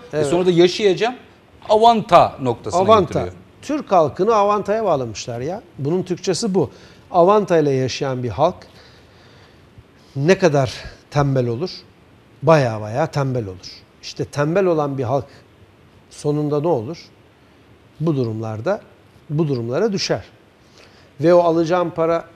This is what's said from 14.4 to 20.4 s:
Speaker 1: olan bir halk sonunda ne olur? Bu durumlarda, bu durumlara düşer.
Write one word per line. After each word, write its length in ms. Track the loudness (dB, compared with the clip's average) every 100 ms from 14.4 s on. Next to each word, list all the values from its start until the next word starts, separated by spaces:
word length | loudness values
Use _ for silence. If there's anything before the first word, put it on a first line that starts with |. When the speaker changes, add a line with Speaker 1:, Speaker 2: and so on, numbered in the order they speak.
| 0 0 0
Speaker 1:
olan 320 | 0 -2 -4
bir 60 |
halk 220 | -4 -4 -4 -16 _ _ -20 _ _ _ _
sonunda 520 | -10 -4 -2 -2 -2
ne 60 | -2
olur? 300 | -2 -4 -14 -18 _ _ _ _ _ _ _ _ -6
Bu 160 | -2 -2
durumlarda, 680 | -2 -4 -8 -6 -4 -4 -8 _ _ _ -8
bu 180 | -2 -2
durumlara 460 | -2 -2 -2 -2
düşer. 300 | -2 -4 -6 -6 _